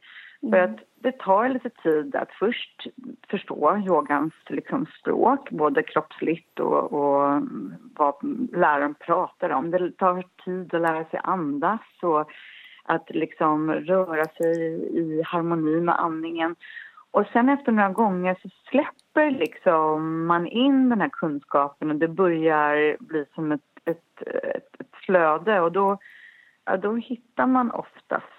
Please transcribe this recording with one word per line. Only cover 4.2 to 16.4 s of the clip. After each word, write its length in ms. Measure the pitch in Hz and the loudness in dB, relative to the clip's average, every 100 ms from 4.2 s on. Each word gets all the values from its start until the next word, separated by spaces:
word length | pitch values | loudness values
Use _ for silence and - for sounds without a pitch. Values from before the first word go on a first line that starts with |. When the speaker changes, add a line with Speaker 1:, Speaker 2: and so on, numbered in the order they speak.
| 156 - - | -2 -6 -10
Speaker 2:
liksom, 380 | 139 - 139 160 - | -10 -4 -4 -6 -8
språk, 500 | - 180 233 277 - | -2 2 2 2 -2
både 320 | 170 151 143 | -2 0 0
kroppsligt 800 | 151 156 - - 160 165 _ - | -2 -4 -4 -6 -4 -4 _ -6
och, 320 | 160 147 - | 0 0 0
och 500 | 151 143 139 143 143 - 117 98 - - - | 0 2 2 2 0 -2 -8 -12 -14 -10 -2
vad 180 | 147 139 143 110 - | 0 0 -6 -6 -4
läraren 420 | 180 170 143 147 | 0 2 2 -2
pratar 560 | 147 - 170 165 - 175 | -4 -2 -2 -2 -6 -4
om. 200 | 135 165 | -4 -2
Det 200 | 180 175 - | -2 -2 0
tar 280 | 190 180 185 _ | 0 0 -6 _
tid 300 | - 185 175 | -8 -8 -4
att 60 | 170 | -2
lära 240 | 170 160 | 0 -2
sig 160 | 160 - | -4 -6
andas 560 | - 185 151 143 170 220 - - | -4 -2 -2 -2 -2 -2 -8 -6
och 280 | 175 151 151 - - - - - | 0 0 -2 -10 -20 -20 -20 -12
att, 260 | - 165 - | -4 -4 -2
liksom, 600 | 160 160 - 160 151 156 | -4 -4 0 0 2 0
röra 520 | 151 151 190 180 156 | -2 0 0 0 -2
sig 300 | 156 - 165 165 165 165 - 165 | -2 0 0 0 -2 -4 -4 -4
i 240 | 160 156 | -2 -2
harmoni 560 | 160 175 170 170 151 160 | -2 -2 0 0 0 0
med 200 | 170 - | 2 0
andningen. 560 | 170 160 165 165 | 0 -4 -6 -4